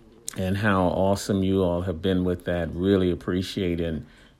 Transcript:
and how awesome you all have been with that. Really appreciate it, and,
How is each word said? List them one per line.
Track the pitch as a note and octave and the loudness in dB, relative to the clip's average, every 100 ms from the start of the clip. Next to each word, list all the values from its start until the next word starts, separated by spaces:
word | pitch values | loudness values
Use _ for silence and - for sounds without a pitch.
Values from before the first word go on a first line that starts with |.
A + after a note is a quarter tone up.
| - - - G2 | -20 -18 -12 -6
and | F#2 G2 | -2 0
how | G#2+ F#2+ | 2 2
awesome | F2+ D#2+ G2 G2 - G2 | 2 2 2 0 0 0
you | F#2+ F#2+ | 2 2
all | F2+ F2 | 2 0
have | F#2 E2 | -2 -2
been | F#2+ F#2 | 0 2
with | F2+ F2+ - | 0 -2 -2
that. | F2 D#2+ | -4 -4
Really | E2 F#2+ G2 F#2 | -2 2 4 4
appreciate | E2 - F2+ F#2+ G2+ F2+ E2+ | 0 -2 -4 -2 -2 -2 -2
it, | E2 | -2
and, | D#2 - - - | -4 -10 -20 -20